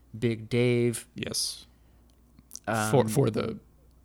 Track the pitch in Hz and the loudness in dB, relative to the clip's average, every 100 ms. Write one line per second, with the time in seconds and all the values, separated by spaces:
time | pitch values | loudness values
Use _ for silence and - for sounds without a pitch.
0 | _ 110 117 110 110 120 123 120 120 113 | _ -4 -2 -2 -2 2 4 4 2 0
1 | - - - - - - - _ _ _ | -8 -10 -6 -4 -6 -8 -16 _ _ _
2 | _ _ _ - - - - 110 107 135 | _ _ _ -20 -20 -12 -4 -2 2 2
3 | 110 143 123 107 - - - _ - _ | 4 2 2 0 -4 -6 -14 _ -20 _